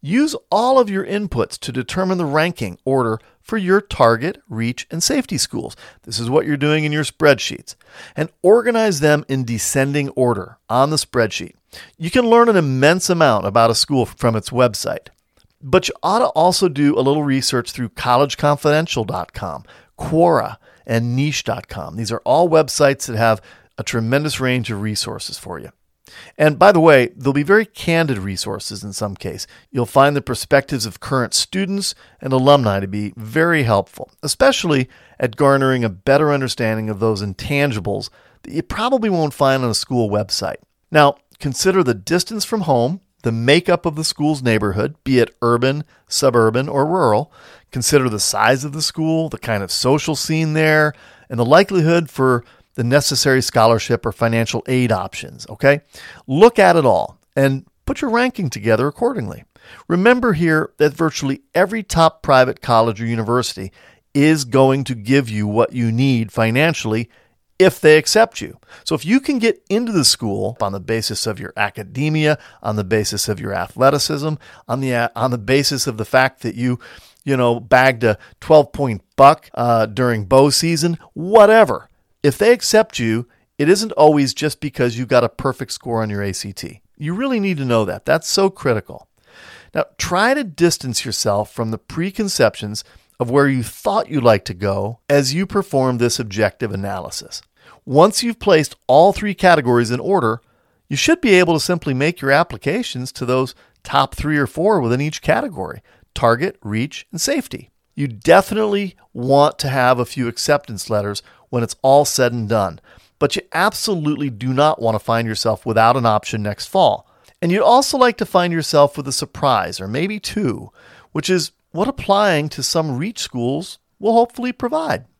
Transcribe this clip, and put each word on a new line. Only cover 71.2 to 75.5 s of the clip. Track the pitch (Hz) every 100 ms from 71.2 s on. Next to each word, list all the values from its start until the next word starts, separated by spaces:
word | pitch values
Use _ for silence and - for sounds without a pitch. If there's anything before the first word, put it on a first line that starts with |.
| -
of | 107
your | 95 -
academia, | 101 - 101 123 151 156 151 151 - -
on | - 107
the |
basis | 95 110 104 104 -
of | 101
your | 104
athleticism, | 98 87 - 131 143 - 151 151 156 - - -
on | 123
the, | 135 120 117 -
on | 127
the | 123
basis | 101